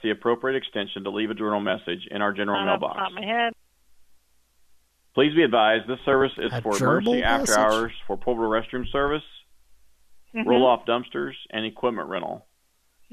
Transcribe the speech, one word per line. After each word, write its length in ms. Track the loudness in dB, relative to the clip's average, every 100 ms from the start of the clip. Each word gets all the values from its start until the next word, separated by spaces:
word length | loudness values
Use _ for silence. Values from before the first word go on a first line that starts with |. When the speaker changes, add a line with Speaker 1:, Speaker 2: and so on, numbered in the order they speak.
Speaker 1:
the 80 | -2
appropriate 440 | -2 0 0 0 -4
extension 480 | -4 -6 -6 -8
to 60 | -6
leave 220 | -4 -4
a 20 |
general 260 | -4 -2 -2
message 480 | 0 -4 -4 -8 -6
in 100 | -4
our 100 | -2
general 320 | -2 -2 0
Speaker 2:
Not 120 | 0 0
off 40 |
the 60 | -2
Speaker 1:
mailbox. 120 | -4
Speaker 2:
top 80 | -8
of 60 | -8
my 100 | -4
head. 280 | -2 -2 -4 _ _ _ -20 -20 -20 _ _ _ _ _ -20 _ _ _ 2
Speaker 1:
Please 200 | 4 6
be 80 |
advised, 440 | 4 6 6 4 0
this 100 | -4 2
service 260 | 2 2 0
is 140 | -6
Speaker 3:
A 80 | -4
Speaker 1:
for 120 | -2
Speaker 3:
gerbil 80 | 0
Speaker 1:
emergency 400 | 2 2 2 2
Speaker 3:
message? 280 | 2 2 4
Speaker 1:
after-hours 420 | 4 4 2 0 -6 -6
for 100 | -4
portable 320 | -2 0 0
restroom 400 | 0 -2 -6 -4
service, 320 | -2 0 -2 -6 -20 _ -20 _ -20 -20 _ _ -20 -12 -6
Speaker 2:
Mm-hmm. 140 | 2
Speaker 1:
roll-off 380 | 4 6 4 0
dumpsters, 460 | -4 -4 -8 -8 -10 -12
and 120 | -8
equipment 460 | -8 -4 -4 -2 -6
rental. 380 | -4 -4 -8 _ _ _ _ _ _ -8